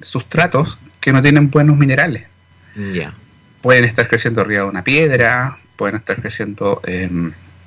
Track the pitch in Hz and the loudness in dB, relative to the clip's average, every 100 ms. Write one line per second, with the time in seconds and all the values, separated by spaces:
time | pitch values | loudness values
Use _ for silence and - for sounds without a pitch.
0 | - 127 - - 175 127 - - - - | -10 -10 -6 -2 0 0 -2 -6 -20 -8
1 | - 135 139 147 147 147 151 147 139 131 | 0 4 6 6 4 4 4 4 4 2
2 | 160 110 - _ _ _ _ 104 98 90 | -2 -4 -12 _ _ _ _ -12 -8 -6
3 | 73 - _ _ _ _ 127 127 120 113 | -8 -12 _ _ _ _ 2 4 4 0
4 | 117 117 123 110 98 104 98 98 123 143 | 0 0 0 -2 -2 -2 -4 -6 -2 2
5 | 160 131 117 123 131 - _ - 101 107 | 2 2 0 0 -4 -8 _ -6 -6 -6
6 | - 98 107 - 104 101 101 - - 90 | -6 -8 -6 -8 -10 -6 -4 -4 -6 -6
7 | 92 87 82 78 - - | -4 -4 -6 -8 -20 -20